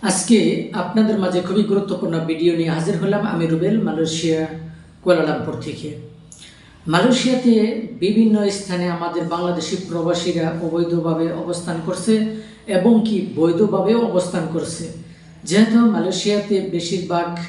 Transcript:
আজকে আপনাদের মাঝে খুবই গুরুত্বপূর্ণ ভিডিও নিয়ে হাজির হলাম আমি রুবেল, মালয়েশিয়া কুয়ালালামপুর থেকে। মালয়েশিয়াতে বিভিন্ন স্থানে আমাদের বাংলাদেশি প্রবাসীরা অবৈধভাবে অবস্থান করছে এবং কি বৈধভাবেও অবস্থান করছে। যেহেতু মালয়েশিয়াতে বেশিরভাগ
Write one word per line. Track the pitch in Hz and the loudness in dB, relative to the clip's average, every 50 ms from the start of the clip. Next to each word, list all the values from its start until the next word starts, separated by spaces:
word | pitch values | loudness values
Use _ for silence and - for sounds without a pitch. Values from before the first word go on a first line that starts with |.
| - | 0
আজকে | 202 180 - - - 240 208 170 165 160 165 - - - | 0 -2 0 2 4 4 6 6 4 0 0 -4 -6 -6
আপনাদের | 208 175 - - 220 220 214 214 190 | -6 -6 -2 2 2 2 4 2 0
মাঝে | 185 180 - 180 | 0 0 0 -2
খুবই | 170 185 190 214 202 | -2 0 0 0 2
গুরুত্বপূর্ণ | - 196 196 196 - 175 - - 180 165 160 | 2 2 0 0 -2 -4 -4 -4 -2 -2 -2
ভিডিও | 160 165 160 156 165 175 170 | -2 -2 -2 0 2 0 2
নিয়ে | 165 165 165 | 2 0 -2
হাজির | 160 160 160 180 202 | -2 -2 -2 -2 -2
হলাম | - - 190 208 202 - | -2 0 0 0 0 0
আমি | - 175 170 165 | -2 -2 -2 0
রুবেল, | 160 160 160 175 196 220 226 | 0 0 0 0 2 2 2
মালয়েশিয়া | - 165 151 156 165 160 160 165 - 165 160 160 160 156 160 160 - - - - - - - - - | 0 0 0 -2 -2 -2 -2 -2 0 0 0 0 -2 -4 -6 -10 -14 -14 -16 -18 -20 -20 -20 -8 0
কুয়ালালামপুর | 180 180 160 156 151 - - 170 165 131 - | 2 2 2 2 0 -2 -4 -4 -6 -6 -8
থেকে। | - 156 147 - 160 151 - - - - - - - - - - - - - - - - - - - | -8 -10 -10 -10 -10 -10 -12 -12 -14 -18 -20 -20 -20 -20 -20 -20 -20 -20 -20 -20 -20 -20 -20 -14 -6
মালয়েশিয়াতে | 165 156 175 196 254 247 - - 247 254 - - 240 226 220 214 226 247 - - - - - | 0 0 4 4 4 4 4 2 2 0 4 4 6 6 6 4 2 0 -4 -6 -8 -6 -2
বিভিন্ন | 175 196 214 220 226 220 208 208 202 202 | -2 0 4 4 4 4 4 4 2 2
স্থানে | 196 - - - 180 175 175 180 | -2 -2 -6 -4 -4 -2 -2 -2
আমাদের | 170 165 165 170 165 175 170 | -2 -2 -4 -4 -4 -4 -4
বাংলাদেশি | 170 165 170 175 180 175 160 - - 190 180 - - | -4 -4 -2 -2 -2 -2 -2 -4 -4 -6 -6 -6 -6
প্রবাসীরা | 165 170 165 170 175 170 - 185 170 170 165 160 160 165 175 | -4 -2 0 0 0 0 -2 -2 -2 0 -2 -2 -2 -4 -4
অবৈধভাবে | 165 156 175 170 165 170 165 160 165 160 160 165 165 170 | -2 -2 0 0 0 0 -2 0 0 0 0 0 -2 -2
অবস্থান | 165 165 170 175 165 - - 165 165 160 | -4 -4 -6 -6 -6 -4 -6 -6 -6 -4
করছে | - 180 185 - 226 220 220 214 220 - - - - - - - | -6 -6 -6 0 2 2 2 2 -2 -4 -8 -12 -16 -20 -20 -8
এবং | - 208 185 180 233 233 220 - - | -2 -2 2 4 4 4 4 4 2
কি | - 185 - - - | 0 -2 -2 -4 -2
বৈধভাবেও | 139 160 170 170 170 214 - - 196 185 202 226 233 233 | 0 2 2 4 4 2 2 2 0 2 2 2 2 2
অবস্থান | 214 175 180 180 - - 180 160 156 160 | 2 0 0 0 0 -4 -4 -4 -2 -4
করছে। | 165 147 - - - - - - - - - - - - - - - - | -6 -6 -6 -8 -10 -10 -12 -12 -14 -16 -18 -20 -20 -20 -20 -20 -18 -6
যেহেতু | - 165 196 220 226 220 233 | 0 4 4 4 6 6 4
মালয়েশিয়াতে | 240 226 208 175 165 185 180 - - 208 208 208 202 - 208 190 | 4 4 4 2 0 -2 -2 -2 0 0 0 0 0 0 0 0
বেশিরভাগ | 180 - - 170 160 - 202 185 170 160 175 170 170 175 175 170 170 | 0 -2 -4 -4 -4 -2 -4 -4 -4 -2 -2 -2 -2 -2 -6 -8 -10